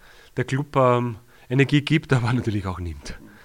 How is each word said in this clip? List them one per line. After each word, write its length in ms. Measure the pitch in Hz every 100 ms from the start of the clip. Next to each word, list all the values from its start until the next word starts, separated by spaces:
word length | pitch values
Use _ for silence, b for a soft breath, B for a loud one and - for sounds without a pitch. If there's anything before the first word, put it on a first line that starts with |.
| b b b -
der 100 | 127
Club, 300 | 131 143 139
ähm, 420 | 127 123 120 110 - b b
Energie 320 | 127 135 147
gibt, 300 | 139 156 -
aber 200 | 131 113
natürlich 320 | 123 110 104 95
auch 140 | 87
nimmt. 380 | 87 78 - - B B